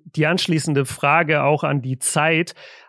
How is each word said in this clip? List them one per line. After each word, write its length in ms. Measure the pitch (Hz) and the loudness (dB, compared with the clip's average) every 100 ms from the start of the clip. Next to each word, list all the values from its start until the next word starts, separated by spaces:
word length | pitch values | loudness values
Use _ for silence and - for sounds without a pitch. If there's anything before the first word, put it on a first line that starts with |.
| - | -8
die 220 | - 151 | -2 0
anschließende 580 | 180 - 160 160 143 135 | 0 0 0 0 0 -2
Frage 580 | - 143 160 156 151 | -2 2 2 2 2
auch 200 | 139 151 147 | 2 0 0
an 160 | 143 | -2
die 180 | 127 131 | -4 -6
Zeit. 540 | - 156 156 165 175 - - - | -2 0 2 0 -2 -8 -20 -20